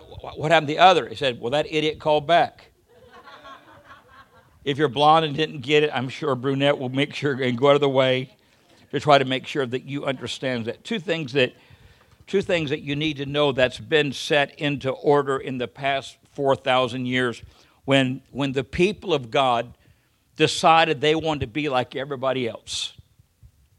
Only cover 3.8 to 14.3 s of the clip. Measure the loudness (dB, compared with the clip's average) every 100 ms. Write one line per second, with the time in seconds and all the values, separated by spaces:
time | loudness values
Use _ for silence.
3.8 | -20 -20 _ -20 -20 _ _ _ -6 0
4.8 | 0 4 6 6 2 -2 -4 -6 2 2
5.8 | 4 0 -6 -6 -4 -2 -2 0 0 0
6.8 | -2 -2 -4 -4 -4 -2 -2 2 4 4
7.8 | 2 2 2 0 -4 _ _ _ _ _
8.8 | _ -4 4 4 4 -2 -4 -4 -4 -4
9.8 | -6 -8 -6 -6 -8 -6 -4 -4 -6 -10
10.8 | -8 -8 -4 -6 -2 0 0 -2 _ -20
11.8 | -20 _ _ _ -4 -2 0 -2 -2 -4
12.8 | -4 -4 -4 -4 -4 0 2 2 0 0
13.8 | 0 0 0 -4 0